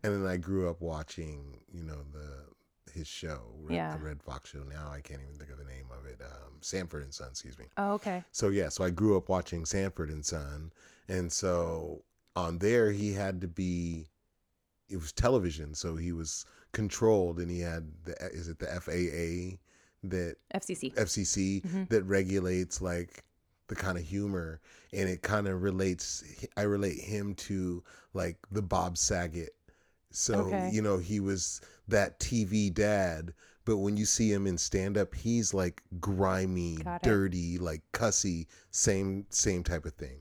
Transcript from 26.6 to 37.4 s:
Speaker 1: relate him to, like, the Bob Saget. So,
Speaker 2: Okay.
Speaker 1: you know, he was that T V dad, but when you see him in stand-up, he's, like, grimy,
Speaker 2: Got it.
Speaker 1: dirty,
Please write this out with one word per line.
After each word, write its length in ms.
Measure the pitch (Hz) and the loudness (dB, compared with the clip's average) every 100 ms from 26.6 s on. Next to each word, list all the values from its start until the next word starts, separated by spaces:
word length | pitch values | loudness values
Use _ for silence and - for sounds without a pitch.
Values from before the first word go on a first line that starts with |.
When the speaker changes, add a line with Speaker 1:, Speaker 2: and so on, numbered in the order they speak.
Speaker 1:
relate 380 | 104 101 101 - | 2 4 2 0
him 340 | - 107 101 98 | -4 -2 -2 -4
to, 460 | - 98 92 87 - - - | -4 -2 0 -2 -8 -20 -8
like, 240 | 98 85 85 - | -4 -4 -4 -4
the 80 | 101 | -2
Bob 380 | 92 92 87 87 | 0 2 0 0
Saget. 580 | - 95 87 82 78 - _ _ _ _ _ | 0 2 0 -4 -8 -12 _ _ _ _ _
So, 240 | - - | -4 0
Speaker 2:
Okay. 360 | 104 95 98 92 | 2 2 2 2
Speaker 1:
you 120 | 107 | 2
know, 160 | 107 92 | 4 2
he 200 | 87 104 | 2 0
was 440 | 98 95 - - - - - | 2 0 -2 -6 -12 -14 2
that 320 | 104 92 - | 4 4 0
T 240 | - 117 | 0 2
V 240 | 101 107 101 | 2 2 2
dad, 640 | 87 104 104 92 80 85 - - _ | 4 4 4 2 0 -6 -12 -20 _
but 140 | - 107 | 0 2
when 180 | 101 104 | 4 2
you 80 | |
see 260 | 104 - 110 | 2 4 4
him 160 | 101 98 | 4 4
in 120 | 87 | 2
stand-up, 560 | - 98 95 104 95 | 2 2 2 2 2
he's, 400 | - 113 117 107 | 0 2 2 4
like, 280 | 95 90 - - 87 | 2 2 -2 -8 -4
grimy, 800 | 104 95 95 92 92 90 85 80 | 0 4 4 4 2 2 0 -2
Speaker 2:
Got 200 | 80 175 | -4 2
it. 60 | - | 4
Speaker 1:
dirty, 480 | 104 98 90 | 6 4 0